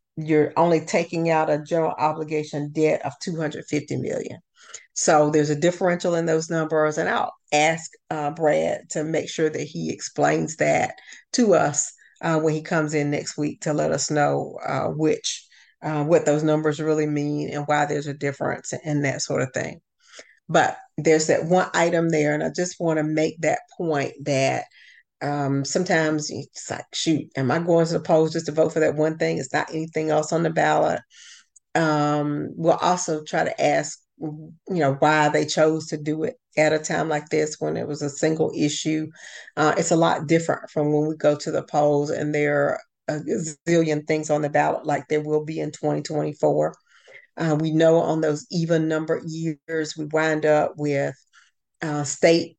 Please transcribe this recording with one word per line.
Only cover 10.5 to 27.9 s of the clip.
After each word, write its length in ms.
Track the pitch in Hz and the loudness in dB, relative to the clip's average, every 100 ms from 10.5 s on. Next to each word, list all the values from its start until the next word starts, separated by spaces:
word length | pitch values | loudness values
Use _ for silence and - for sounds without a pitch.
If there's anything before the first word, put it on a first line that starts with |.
| - | -2
that 380 | 151 156 - - - - _ | 0 2 0 -6 -20 -20 _
to 220 | - 220 | 2 4
us, 400 | 170 151 139 - - _ - | 4 4 0 -6 -8 _ -8
uh, 180 | 165 160 | -2 2
when 140 | 156 | 2
he 80 | 156 | 0
comes 320 | 156 165 151 | 0 0 0
in 180 | 151 143 | 0 0
next 280 | 147 - - | -2 -4 -4
week 240 | 147 - | -4 -4
to 100 | 160 | -4
let 180 | 151 151 | -2 0
us 200 | 151 - | -2 0
know, 480 | 151 143 143 - - - | 0 2 0 -4 -8 -6
uh, 220 | 135 - | -4 -4
which, 580 | 151 156 - - - - - _ _ | 0 0 0 -4 -10 -14 -20 _ _
uh, 240 | 156 151 | -6 -2
what 220 | 147 165 156 | 2 4 4
those 160 | 151 | 2
numbers 360 | 151 151 156 147 | 2 2 2 -2
really 280 | 156 156 151 | 0 0 0
mean 420 | 147 147 147 151 | -2 -2 -4 -4
and 180 | 147 147 | -6 -2
why 200 | 147 147 | 0 0
there's 200 | 147 147 | -2 -6
a 60 | |
difference 640 | 147 139 139 143 135 - - | -6 -6 -4 -4 -6 -8 -10
and 180 | 156 147 139 | -4 -2 -2
that 160 | 143 | -4
sort 180 | - 143 | -4 -2
of 100 | 131 | -2
thing. 260 | - - - _ _ _ - - _ - | -4 -8 -10 _ _ _ -20 -20 _ 0
But 240 | 170 - - - - | 2 2 -2 -12 -2
there's 280 | 156 156 160 | 2 4 4
that 180 | - 165 | 0 2
one 240 | 180 - | 2 2
item 360 | 180 170 170 165 | 0 2 2 2
there, 240 | 156 147 | 2 0
and 100 | 151 | 0
I 60 | 160 | -2
just 220 | 151 175 - | -4 -6 -2
wanna 260 | 165 156 | -2 0
make 360 | 156 156 156 160 | 0 0 -2 -2
that 200 | 156 - - - | -2 -2 -6 -6
point 360 | 165 143 139 - | -2 0 -2 -6
that, 400 | 143 135 135 127 - - - - _ - | -2 0 2 0 -6 -16 -20 -20 _ -8
um, 420 | 143 147 139 139 | -4 -2 0 0
sometimes 680 | 135 185 180 165 156 156 147 | 0 -2 2 2 2 0 -4
it's 400 | 120 - - - | -10 -12 -14 -12
like, 140 | - - | -12 -10
"Shoot, 320 | - 170 147 - - | -4 0 0 -2 -2
am 140 | 131 | 0
I 80 | 160 | 0
going 280 | 170 170 | 2 2
to 60 | 165 | 2